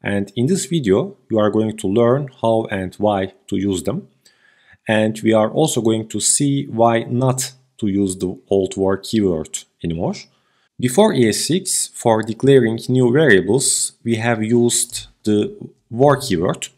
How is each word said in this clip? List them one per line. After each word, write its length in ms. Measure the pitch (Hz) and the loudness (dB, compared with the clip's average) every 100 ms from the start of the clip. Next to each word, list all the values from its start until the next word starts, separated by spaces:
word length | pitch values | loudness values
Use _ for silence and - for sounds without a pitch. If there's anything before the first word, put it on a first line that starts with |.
And 260 | 104 101 101 - | -4 -4 -4 -2
in 120 | 123 | -2
this 180 | 190 - | -2 -2
video, 500 | 165 117 98 185 - _ | -4 2 0 0 -10 _
you 100 | 110 | 0
are 100 | 107 | 2
going 280 | 107 110 107 | 2 -2 -4
to 100 | 98 | -2
learn 400 | 104 117 135 139 - | 2 4 2 -2 -4
how 260 | 113 113 113 | 0 0 -2
and 240 | 101 92 - | -6 -6 -2
why 360 | 104 101 95 _ _ | 0 0 -4 _ _
to 80 | 95 | -4
use 280 | 98 92 | -2 -2
them. 260 | 87 143 - _ _ _ _ _ _ _ - | -4 -8 -10 _ _ _ _ _ _ _ -2
And 280 | 110 110 - | 0 0 0
we 80 | 113 | 0
are 180 | 110 110 | 2 2
also 300 | - 156 127 | 0 0 0
going 300 | 110 110 110 | 0 -2 -4
to 100 | 107 | -4
see 460 | - - 143 139 139 | -2 0 0 -2 -4
why 380 | 110 117 117 | 2 2 2
not 500 | - 123 131 127 - - _ _ | -2 -2 0 -2 -6 -12 _ _
to 100 | 107 | -2
use 300 | 98 98 92 | 0 -2 -2
the 200 | 92 95 _ | -6 -8 _
old 240 | 98 95 | 0 0
var 240 | - 95 95 | -2 -2 -2
keyword 680 | - 113 98 82 78 - - _ 85 | -2 0 0 -2 -6 -12 -18 _ -8
anymore. 300 | 82 110 202 - _ _ _ _ _ | -4 -6 -6 -14 _ _ _ _ _
Before 360 | 127 131 214 | -2 4 2
E 160 | 139 117 | 4 2
S 160 | 104 - | 2 -2
six, 420 | 175 180 - - | -4 -2 -6 -6
for 280 | - 120 110 | -4 0 0
declaring 560 | 110 110 135 135 117 113 - | 0 -2 4 6 4 -2 -2
new 200 | 127 123 | 2 2
variables, 840 | 131 156 98 90 123 - - - _ | 4 4 4 4 0 0 -2 -4 _
we 140 | 117 113 | -4 -2
have 260 | 117 113 | 0 -2
used 640 | 110 120 120 - - - - _ | 0 2 2 0 -4 -8 -16 _
the 320 | - 104 101 - - _ _ | 0 0 0 -6 -18 _ _
var 280 | 117 143 135 | 2 4 4
keyword 500 | - 90 87 139 - | 0 -2 -2 -4 -10